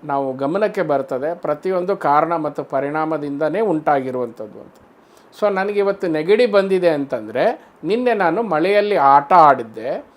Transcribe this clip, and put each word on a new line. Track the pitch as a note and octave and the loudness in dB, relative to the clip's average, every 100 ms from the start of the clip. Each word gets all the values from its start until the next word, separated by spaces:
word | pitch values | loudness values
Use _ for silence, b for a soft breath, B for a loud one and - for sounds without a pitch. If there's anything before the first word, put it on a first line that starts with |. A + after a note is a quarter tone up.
ನಾವು | D3+ C#3 C3+ C3 | -4 -4 -4 -4
ಗಮನಕ್ಕೆ | C#3 F3+ G#3 G3+ | -4 -2 -2 -2
ಬರ್ತದೆ, | E3 C#3+ C3 C3 D3 | -2 -2 -2 -6 -6
ಪ್ರತಿಯೊಂದು | E3+ D3+ D3 F#3+ F#3 F3+ F#3+ | -6 -6 -4 -4 -4 -4 -2
ಕಾರಣ | D#3 D3 D#3+ E3+ | 2 2 2 -2
ಮತ್ತು | D3+ D3 | -4 -6
ಪರಿಣಾಮದಿಂದನೇ | C#3 C#3 C#3+ D3+ D#3+ D#3 D3 C#3+ D#3 E3+ | -6 -4 -2 -4 -4 -4 -6 -4 -4 -2
ಉಂಟಾಗಿರುವಂಥದ್ದು | A3 D#3+ D3 C#3+ C3 B2+ A#2+ A2 A2 G2 | -2 -2 0 0 0 -6 -6 -10 -16 -16
ಅಂತ. | - _ _ _ _ b b - | -20 _ _ _ _ b b -4
So | G#3 | -2
ನನಗಿವತ್ತು | G3 G3 G3+ G3 G3 F#3 | 0 -2 -2 -2 -2 -2
ನೆಗಡಿ | D#3 D#3+ G#3+ A#3+ | -4 0 2 4
ಬಂದಿದೆ | G3+ G3 F#3+ F3 | 2 2 2 2
ಅಂತಂದರೆ | D3+ C#3 B2 G#2+ A2+ F#3 D4 - _ | 0 -2 -6 -6 -2 0 -2 -12 _
ನಿನ್ನೆ | D#3 A3 B3 | -4 -2 0
ನಾನು | A3 F3+ E3+ | 2 0 0
ಮಳೆಯಲ್ಲಿ | A#3 D#3 E3+ G#3 G#3 G3 | -2 0 2 2 2 4
ಆಟ | C#3 C#3 C#3+ | 6 6 6
ಆಡಿದ್ದೆ | F#3 D#3 C3 A2+ A2 A#2 F#3 C#4+ | 6 8 6 0 -10 -8 -8 -10